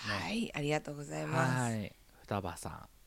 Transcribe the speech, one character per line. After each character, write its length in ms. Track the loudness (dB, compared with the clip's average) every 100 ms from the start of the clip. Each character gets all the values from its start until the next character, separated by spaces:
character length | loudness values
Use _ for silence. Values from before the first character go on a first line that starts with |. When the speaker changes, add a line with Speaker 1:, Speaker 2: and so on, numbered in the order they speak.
| -2
Speaker 1:
ね。 80 |
Speaker 2:
は 160 | -2 0
い、 240 | 0 0
あ 60 | 0
り 100 | 2
が 100 | 2
と 120 | 0
う 20 |
ご 80 | -8
ざ 180 | -6 -4
い 60 | 0
ま 420 | 4 4 4 2
す。 40 |
Speaker 1:
は 40 | 2
い。 160 | -2 -8 -20 -14
双 200 | -2 -2
葉 160 | -2 -6
さ 120 | -8
ん。 40 |
Speaker 2:
あ 160 | -10 -14 -20